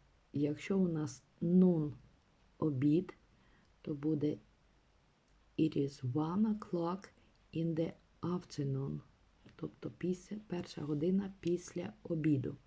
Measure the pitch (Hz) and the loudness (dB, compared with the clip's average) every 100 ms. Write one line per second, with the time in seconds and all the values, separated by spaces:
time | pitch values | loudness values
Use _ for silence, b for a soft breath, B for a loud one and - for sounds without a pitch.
0 | _ _ _ 139 147 151 - 196 180 160 | _ _ _ -2 -2 -2 -2 2 2 0
1 | 151 - - _ 170 180 180 170 151 120 | -4 -6 -18 _ 4 8 8 6 0 -6
2 | - _ _ _ _ - 156 135 147 156 | -16 _ _ _ _ -2 0 2 4 4
3 | 185 - _ b b b b _ - 147 | 2 -8 _ b b b b _ -8 -4
4 | 151 156 147 151 - _ _ _ _ _ | 0 0 0 -2 -8 _ _ _ _ _
5 | _ _ _ _ _ - 156 151 139 - | _ _ _ _ _ -2 0 0 -2 -4
6 | 127 151 156 185 220 208 - 175 170 190 | -4 -2 0 2 2 0 -2 -2 -2 -4
7 | - b b b _ 156 165 160 165 - | -8 b b b _ -4 -2 0 -2 -6
8 | _ _ 165 180 - - 139 135 139 151 | _ _ -4 -4 -6 -6 -4 -2 -4 -8
9 | - _ _ _ - - 156 - 151 - | -12 _ _ _ -20 -12 -12 -10 -12 -6
10 | 175 180 - 214 - 175 175 - 147 151 | -4 -4 -6 -14 -8 -8 -8 -8 -4 -2
11 | 165 190 196 - 165 175 - 175 185 - | 2 0 -2 -4 -2 -2 -4 -8 -8 -12
12 | - 165 151 139 135 143 | -6 0 2 2 0 -8